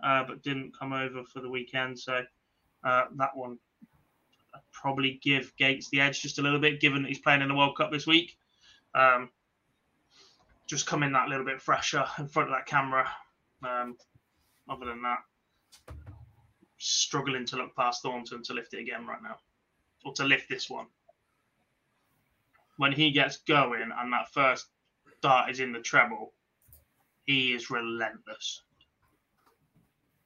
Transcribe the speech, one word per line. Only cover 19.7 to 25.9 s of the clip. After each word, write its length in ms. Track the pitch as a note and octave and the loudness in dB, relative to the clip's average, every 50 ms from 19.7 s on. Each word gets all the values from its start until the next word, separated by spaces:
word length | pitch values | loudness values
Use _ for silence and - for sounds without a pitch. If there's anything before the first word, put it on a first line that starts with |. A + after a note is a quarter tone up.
| _ _ _ _ _ _ - | _ _ _ _ _ _ -14
or 80 | - - | -10 -4
to 100 | - C#3 | -2 2
lift 240 | C#3 C3+ C3+ - - | 2 2 2 2 -4
this 200 | C3 - - - | -8 -8 -8 -8
one. 180 | B2 - - - _ _ _ _ - _ _ _ _ _ _ _ _ _ _ _ _ _ _ _ _ _ _ _ _ _ _ _ _ _ _ _ _ _ _ _ _ | -10 -12 -12 -14 _ _ _ _ -20 _ _ _ _ _ _ _ _ _ _ _ _ _ _ _ _ _ _ _ _ _ _ _ _ _ _ _ _ _ _ _ _
When 140 | - C#3 C#3 | 0 2 2
he 220 | C#3 C#3+ D#3 D3+ C3+ | 4 4 4 4 6
gets 240 | C#3+ C#3 C#3+ - | 4 2 2 0
going 560 | - - - D#3 C#3+ C3+ B2 A#2+ A2+ A2+ A#2 - | -4 0 4 6 6 6 4 2 -2 -4 -4 -6
and 160 | - B2 B2 B2 | -6 -4 -2 -2
that 200 | A#2 A2+ - - | -2 -2 -2 0
first 340 | D3 C#3 C3 B2+ B2 - _ _ _ _ _ _ _ _ _ - - - | 2 4 4 4 2 -4 _ _ _ _ _ _ _ _ _ -12 -2 2
dart 260 | C#3+ C3 B2+ A#2 B2 | 4 4 4 4 2
is 120 | B2+ C3 | -2 -4
in 100 | C3 B2 | -4 -4
the 80 | A#2 A#2 | -4 -6
treble, 540 | A#2 - | -4 2